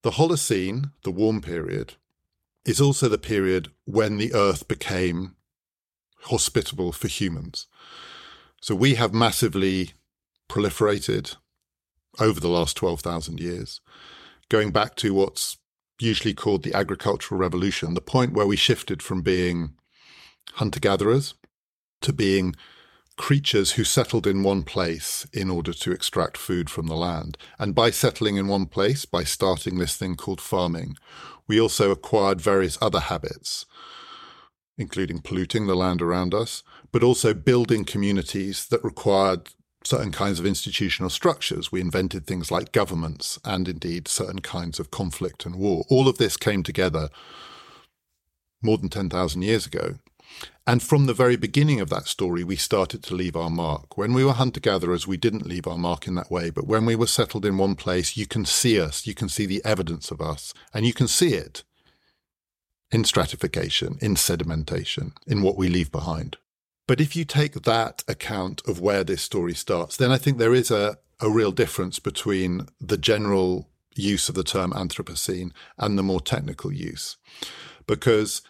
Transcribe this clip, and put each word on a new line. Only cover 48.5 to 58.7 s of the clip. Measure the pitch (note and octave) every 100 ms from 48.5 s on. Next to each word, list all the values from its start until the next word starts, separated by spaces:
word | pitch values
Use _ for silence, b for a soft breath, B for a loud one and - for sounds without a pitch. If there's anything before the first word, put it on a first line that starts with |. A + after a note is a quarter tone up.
| _
more | A2 A2
than | F#2+
ten | G2 F#2+
thousand | F2+ F2 F2
years | F#2+ A2 -
ago. | - - - _ _ B B B B -
And | A#2+
from | - D3 C#3
the |
very | A#2 B2 B2
beginning | A2 - D3+ C3
of | F2
that | F#2 -
story, | - F#2 F2
we | F2+ F#2+
started | - G#2 F2+ -
to | - F#2
leave | F2+ E2
our | E2+
mark. | E2+ E2 D2 - -
When | G#2
we | B2+ C3+
were |
hunter-gatherers, | A#2+ C3 - - F#2+ E2+ F2 F#2+
we | F#2
didn't | A2+ G#2+ -
leave | F2 E2+
our | E2+
mark | F2 E2+ -
in | F2+
that | -
way. | F2+ E2+
But | D#2 -
when | A2 A2+
we | A2+
were | A#2
settled | - A2+ A2 G2+
in | F#2+
one | G2 G2
place, | - F2+ E2+ -
you | G#2
can | A2 G2
see | - B2+